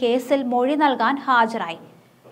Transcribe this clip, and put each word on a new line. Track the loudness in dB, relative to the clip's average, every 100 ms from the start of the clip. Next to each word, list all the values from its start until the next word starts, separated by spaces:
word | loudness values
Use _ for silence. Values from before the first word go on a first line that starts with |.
കേസിൽ | 0 0 0 -2 0
മൊഴി | 0 0 2
നൽകാൻ | 2 2 0 -2 0
ഹാജരായി. | 2 2 -2 -8 -10 -16 -20 _ _ -10